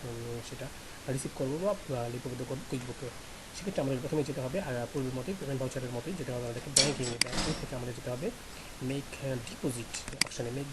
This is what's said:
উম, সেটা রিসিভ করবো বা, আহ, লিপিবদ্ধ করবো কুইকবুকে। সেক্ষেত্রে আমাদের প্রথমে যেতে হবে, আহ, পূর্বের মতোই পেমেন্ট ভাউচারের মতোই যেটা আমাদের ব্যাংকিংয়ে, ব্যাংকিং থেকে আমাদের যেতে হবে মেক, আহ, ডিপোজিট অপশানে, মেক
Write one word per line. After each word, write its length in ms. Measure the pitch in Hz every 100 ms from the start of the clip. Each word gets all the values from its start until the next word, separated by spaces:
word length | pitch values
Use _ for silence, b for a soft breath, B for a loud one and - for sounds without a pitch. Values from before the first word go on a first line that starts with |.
উম, 360 | 127 117 120 120 -
সেটা 180 | 131 135 - B B -
রিসিভ 220 | 135 147 -
করবো 220 | 135 151
বা, 420 | 196 196 - 127
আহ, 100 | 117
লিপিবদ্ধ 340 | 123 131 123 131
করবো 120 | 131 -
কুইকবুকে। 400 | 131 123 117 123 - - - - -
সেক্ষেত্রে 260 | 202 190
আমাদের 160 | 135 131
প্রথমে 220 | 135 156
যেতে 180 | 139 135
হবে, 200 | 127 175
আহ, 240 | 151 123 117
পূর্বের 180 | 147 131 127
মতোই 180 | 127 190
পেমেন্ট 200 | 143 135
ভাউচারের 300 | 127 135 123
মতোই 200 | 123 160 190
যেটা 180 | 127 123
আমাদের 260 | 120 117 - 135
ব্যাংকিংয়ে, 420 | 147 131 123 120
ব্যাংকিং 300 | - - - 156
থেকে 140 | 139 127
আমাদের 200 | 123 117
যেতে 140 | -
হবে 220 | 123 190 - - B B -
মেক, 440 | 131 139 - - 135
আহ, 80 |
ডিপোজিট 920 | 127 117 - 147 120 110 - - 135 -
অপশানে, 260 | - 120
মেক 140 | 131 143